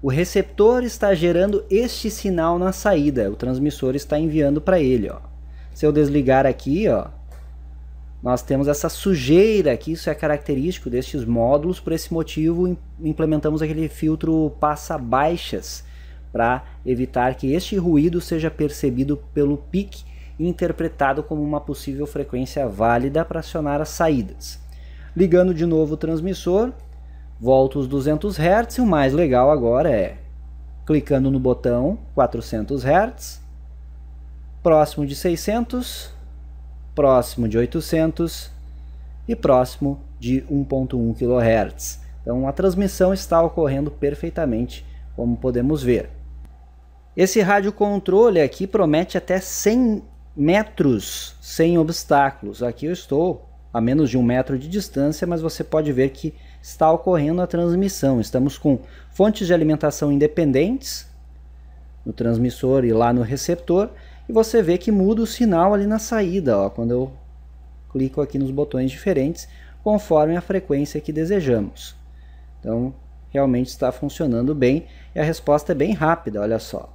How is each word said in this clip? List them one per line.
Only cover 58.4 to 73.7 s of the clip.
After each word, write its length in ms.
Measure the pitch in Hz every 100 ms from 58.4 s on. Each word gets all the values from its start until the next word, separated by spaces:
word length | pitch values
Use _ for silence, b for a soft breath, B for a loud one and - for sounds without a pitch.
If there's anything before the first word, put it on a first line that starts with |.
| 139 -
com 220 | 151 127 B B B
fontes 360 | - 202 214 180
de 60 |
alimentação 580 | 175 156 151 151 - 147
independentes 960 | 143 151 151 156 131 175 269 - - - - - - - b b b b - -
no 80 |
transmissor 720 | - 117 113 123 - 131 135 120
e 80 |
lá 180 | 113 117
no 100 | 123
receptor, 680 | 110 139 - 170 - 175 208 B B B B
e 40 |
você 280 | 226 220 233
vê 160 | 170 175
que 140 | 202
muda 300 | 202 190 226
o 60 | 226
sinal 460 | - 233 170 185
ali 140 | 208 202
na 120 | 214
saída, 580 | - 226 190 190 143 104
ó, 120 | 98
quando 220 | - 117
eu 200 | 123 135 135 - - - - - - -
clico 300 | 131 131 143
aqui 160 | 139 139
nos 140 | 135
botões 400 | 135 147 131 131
diferentes, 560 | 131 - 160 139 170 - b b b
conforme 520 | - 208 - 156 151 170
a 60 |
frequência 600 | - 190 - 143 147 151
que 120 | -
desejamos. 800 | 151 160 202 143 117 104 - - - - b b b b b
Então, 340 | - 117 127 135 - - -
realmente 380 | 139 139 123
está 240 | 127